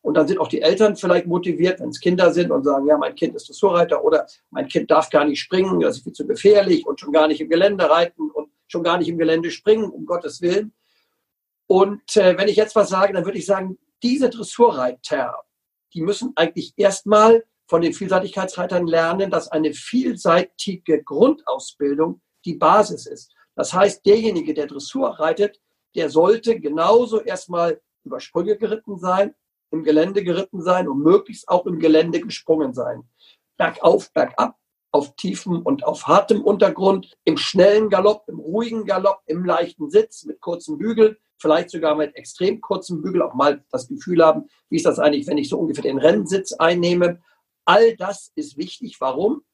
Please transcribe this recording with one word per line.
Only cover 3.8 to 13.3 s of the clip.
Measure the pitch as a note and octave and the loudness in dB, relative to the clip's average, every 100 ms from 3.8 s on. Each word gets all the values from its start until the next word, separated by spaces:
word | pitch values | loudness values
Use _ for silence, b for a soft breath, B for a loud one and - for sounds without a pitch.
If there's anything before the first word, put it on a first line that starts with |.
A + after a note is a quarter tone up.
| E3+ C#3+ | 0 0
oder | D3 D#3 - b _ | 2 0 -2 b _
„Mein | C3+ C3 | -8 -4
Kind | E3 - | -4 2
darf | D#3 D#3 | 2 2
gar | D3 | 0
nicht | D3 C3+ | 0 -2
springen, | - F#3 F#3+ F3+ | -2 0 0 0
das | D#3 B2 | -2 -4
ist | |
viel | - | -14
zu | - D3 | -12 -8
gefährlich | - G3 G#3 F#3+ E3 - | 2 6 6 4 0 0
und | C#3 | -8
schon | D3 | 0
gar | D3+ D#3 | 2 2
nicht | D3+ | 0
im | D#3 | 0
Gelände | E3 G3 G3 D#3+ | 2 2 2 2
reiten | E3 E3+ - D3+ | 2 2 -4 -8
und | D3+ - _ _ | -8 -12 _ _
schon | F3+ | -4
gar | E3+ F3+ | -2 -2
nicht | E3+ | -2
im | E3+ | -2
Gelände | E3 E3 E3 | 0 0 -4
springen, | - - A3 G3+ | -4 0 0 0
um | - D#3+ | -10 -8
Gottes | F3 D#3+ - | -6 -8 -6
Willen.“ | F3 F#3+ G#3+ _ _ _ _ _ _ _ _ _ _ | -2 -2 -4 _ _ _ _ _ _ _ _ _ _
Und, | F#3 G3+ G#3 - G#3+ | 4 4 0 0 4
äh, | F#3 F3+ | 4 4
wenn | G3+ | 2
ich | |
jetzt | G3+ G#3+ A3 | 2 2 2
was | G3+ | 2
sage, | F#3+ G3+ | 2 2
dann | F#3+ | 0
würde | E3+ | -4